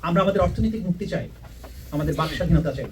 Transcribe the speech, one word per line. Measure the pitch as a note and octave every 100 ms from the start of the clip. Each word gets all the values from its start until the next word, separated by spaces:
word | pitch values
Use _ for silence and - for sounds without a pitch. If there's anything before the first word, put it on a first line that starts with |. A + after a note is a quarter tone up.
আমরা | E3 F3
আমাদের | F#3+ F#3+
অর্থনৈতিক | F3+ - A3 G#3+ F3+
মুক্তি | F3 G3+
চাই, | - A#2 - - - - - -
আমাদের | D3 D3 C#3
বাক | C3
স্বাধীনতা | - E3+ E3 F3
চাই | C3+ C3